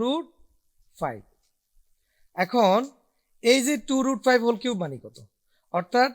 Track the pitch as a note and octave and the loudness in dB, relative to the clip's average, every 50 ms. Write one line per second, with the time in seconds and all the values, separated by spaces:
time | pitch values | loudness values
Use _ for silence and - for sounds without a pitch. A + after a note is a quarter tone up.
0 | A3 B3 C#4 D#4+ D#4 - _ _ _ _ _ _ _ _ _ _ _ _ _ - | -2 -2 -4 -4 -6 -10 _ _ _ _ _ _ _ _ _ _ _ _ _ -8
1 | E3+ C#3+ A#2+ G#2 F#2+ _ _ _ _ _ _ _ _ _ _ _ _ _ _ _ | -8 -8 -8 -10 -14 _ _ _ _ _ _ _ _ _ _ _ _ _ _ _
2 | _ _ _ _ _ _ _ - F3+ F3 - B3 A3 F#3+ F#3+ A3 C4 C#4 - _ | _ _ _ _ _ _ _ -6 -4 -2 2 2 4 4 4 2 0 -2 -8 _
3 | _ _ _ _ _ _ _ _ - A3+ B3 C4+ A#3+ C4 D4 - - - C#4 C4 | _ _ _ _ _ _ _ _ 2 4 4 4 2 0 -2 -4 -4 -4 -2 -2
4 | C4 C4 C4+ G#3 - B3+ B3+ B3 A3+ A#3 A#3 G3+ - B3+ A#3+ F#3+ F3 D3+ C3+ A#2 | 0 -2 -2 -2 0 2 2 2 2 0 -2 -2 -4 -6 -6 -6 -6 -8 -10 -12
5 | - G#2+ - - A2 - _ _ _ _ _ _ _ _ - F3 F3 - - B3 | -16 -20 -20 -20 -20 -20 _ _ _ _ _ _ _ _ -6 -6 -6 -2 0 0
6 | B3 C4+ A#3+ | 0 0 -2